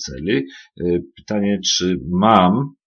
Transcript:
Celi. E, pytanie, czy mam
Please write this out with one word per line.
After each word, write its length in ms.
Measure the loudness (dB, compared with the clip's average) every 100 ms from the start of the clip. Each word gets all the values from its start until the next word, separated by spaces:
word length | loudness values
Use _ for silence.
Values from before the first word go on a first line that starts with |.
| -12
Celi. 320 | -8 -4 -4
E, 640 | -4 -12 -20 -8 -2 -2 -4 -14
pytanie, 420 | -6 -2 -2 -2 -2
czy 340 | -2 -2 -2 -2
mam 600 | 0 4 6 6 2 -2 -8